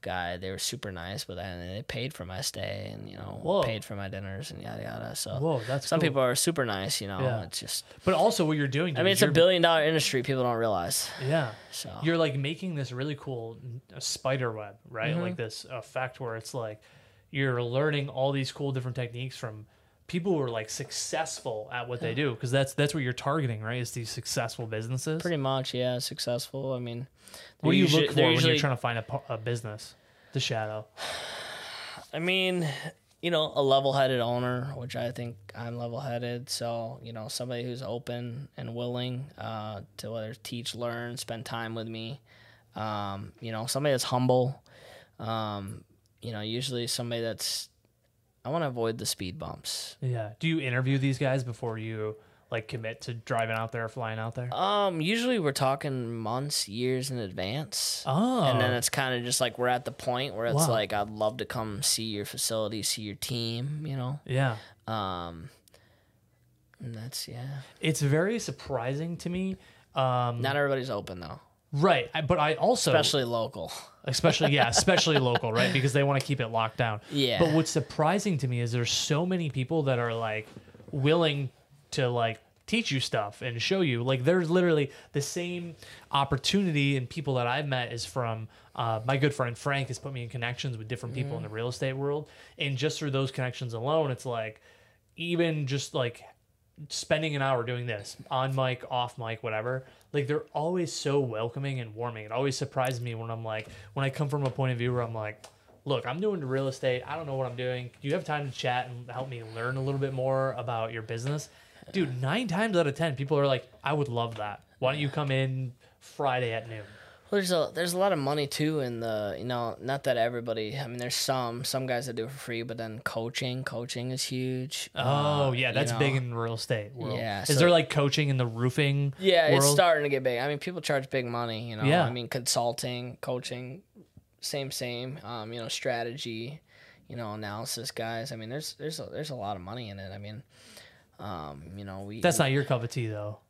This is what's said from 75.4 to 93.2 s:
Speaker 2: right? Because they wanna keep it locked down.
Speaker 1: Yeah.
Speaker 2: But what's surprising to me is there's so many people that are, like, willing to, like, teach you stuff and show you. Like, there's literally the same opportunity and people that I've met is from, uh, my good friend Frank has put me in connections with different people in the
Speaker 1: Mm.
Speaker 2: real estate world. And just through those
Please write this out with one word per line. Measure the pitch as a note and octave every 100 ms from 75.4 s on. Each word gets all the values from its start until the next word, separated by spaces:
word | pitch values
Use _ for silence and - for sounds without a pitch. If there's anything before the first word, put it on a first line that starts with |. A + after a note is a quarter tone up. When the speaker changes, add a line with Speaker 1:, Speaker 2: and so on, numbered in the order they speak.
| A#2
Speaker 2:
right? | A2+ E3
Because | D#3 C3
they | C3
wanna | C#3 C#3
keep | - C3
it | A2+
locked | A2+ A2+ -
down. | A#2 G#2+ -
Speaker 1:
Yeah. | D3 C3 G#2
Speaker 2:
But | E3+
what's | D#3 D#3
surprising | D#3 B2+ - D#3 G3 G3+ D#3
to | C3+
me | B2
is | A#2+
there's | A#2+ A#2
so | - - D3 F3+
many | F#3 D#3+
people | C3+ B2 E3
that | C#3 B2+
are, | A#2+
like, | A2+ A2+ G#2+ G#2+ - - - -
willing | D3 C3+ E3+ D#3+ C#3+ C3 _ _ - _
to, | - B2
like, | A#2+ A#2 A2 _ _ -
teach | A3+ A3+
you | C3+
stuff | - B2 G#2 -
and | B2+ A#2
show | - F#3+
you. | E3+ A#2+
Like, | B2 C3+
there's | B2+ F#3 E3
literally | F3 F3+ D3+ C3+ - -
the | C#3+
same | C3+ F3+ F3 F3 E3+ D#3 - - -
opportunity | C#3+ C#3 C3+ - G3 F#3+ D3 C#3 C#3
and | B2
people | - C#3+
that | B2+ A#2+
I've | C3 D3
met | B2+ A#2+
is | A#2 -
from, | C3+ A#2 A2 A2 - -
uh, | - A#2 A2
my | A#2 C#3
good | C#3+
friend | - A#2+ A#2
Frank | D3 C#3 B2+
has | B2+
put | C#3
me | C3+
in | A#2
connections | A#2+ A#2 B2 C#3 A2+
with | A2
different | A#2+ A#2+
people | B2+ C#3 B2+
in |
the | G#2+
Speaker 1:
Mm. |
Speaker 2:
real | G#2+ A#2+
estate | B2 C3+
world. | C3 C#3 D3 D3 - - -
And | C#3+ C3
just | D3 D3+
through | D3+
those | C3+